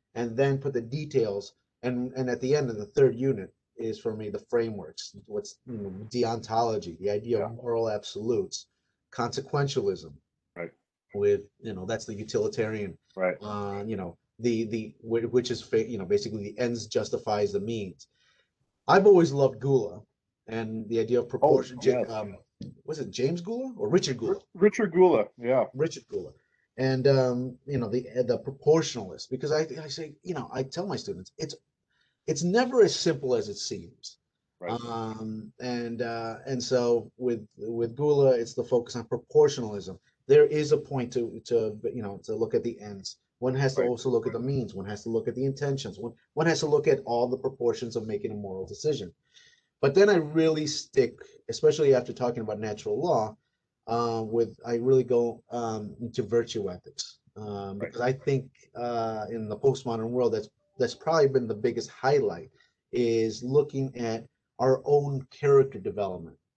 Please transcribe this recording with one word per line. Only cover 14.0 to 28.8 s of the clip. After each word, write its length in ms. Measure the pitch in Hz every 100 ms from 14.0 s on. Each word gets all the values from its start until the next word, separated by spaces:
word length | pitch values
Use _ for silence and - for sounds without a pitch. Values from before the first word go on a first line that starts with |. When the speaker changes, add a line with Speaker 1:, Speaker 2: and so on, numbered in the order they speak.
| 87 - _ _
Speaker 1:
the, 260 | 120 113 113
the, 280 | 113 107 -
whi-, 260 | 113 117 117
which 240 | 123 120
is 120 | 113
fa-, 260 | - 113 110
you 100 | 113
know, 60 |
basically 380 | 90 101 113 107 101
the 60 | -
ends 280 | 123 117 104
justifies 640 | 120 104 120 - 104 101
the 80 | 98
means. 460 | 104 113 95 - - _ _ _ _ _ _ _ -
I've 200 | 180 202
always 260 | 185 165
loved 260 | 139 131 110
Gula 420 | 135 135 98 98 - _ _ _ -
and 420 | 113 110 110 104
the 120 | 113
idea 180 | 110 120
of 100 | 120
proportion. 500 | 123 131 131 127 123
Speaker 2:
Oh, 60 | 127
Speaker 1:
Ja-, 140 | 123
Speaker 2:
yes. 100 | 113
Speaker 1:
um, 260 | 110 104 95 _ _ 139 -
was 140 | - 151
it 120 | 107
James 300 | 92 131 175
Gula 320 | 170 233 262 233
or 120 | 107
Richard 300 | - - 117
Gula? 160 | 113
Speaker 2:
R-, 60 | 196 -
Richard 380 | 180 202 - 208
Gula, 320 | 165 185 135 107 -
yeah. 260 | 120 131 104
Speaker 1:
Richard 300 | 131 165 - -
Gula. 220 | 101 87 - _ _ _ -
And, 280 | 131 131 135
um, 500 | 139 127 123 127 - -
you 120 | 139
know, 100 | 113
the, 180 | 120 123 127 120
the 120 | 113
proportionalist, 920 | - 135 151 160